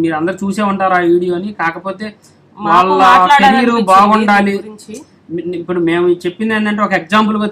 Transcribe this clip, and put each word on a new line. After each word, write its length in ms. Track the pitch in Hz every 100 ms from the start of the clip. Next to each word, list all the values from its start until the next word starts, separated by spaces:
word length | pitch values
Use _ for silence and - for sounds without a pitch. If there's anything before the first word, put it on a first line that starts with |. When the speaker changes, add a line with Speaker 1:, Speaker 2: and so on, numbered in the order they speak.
Speaker 1:
మీరు 100 | 165 156
అందరు 160 | 175 185
చూసే 180 | 196 202
ఉంటారు 320 | 202 190 190 180
ఆ 40 | 170
వీడియోని. 380 | 175 180 175 208 208
కాకపోతే 440 | 165 170 190 185 214 - _ _ _ -
Speaker 2:
మాకు 320 | 208 180 190
Speaker 1:
వాళ్ళ 140 | 190
Speaker 2:
మాట్లాడాలనిపించింది 720 | - 180 185 285 269 254 240
Speaker 1:
కెరీర్ 180 | 233 190
బాగుండాలి. 600 | 190 208 214 208 202 202
Speaker 2:
దీని 100 | 196
గురించి. 320 | 214 214 - 233 - _ -
Speaker 1:
మీ-, 220 | 170 170 175
ఇప్పుడు 200 | 170 180 165
మేము 200 | 175 175 175
చెప్పింది 300 | 175 175 220 214
ఏంటంటే 260 | 214 214 196
ఒక 80 | 185
ఎగ్జాంపుల్గా 460 | 160 208 214 214 208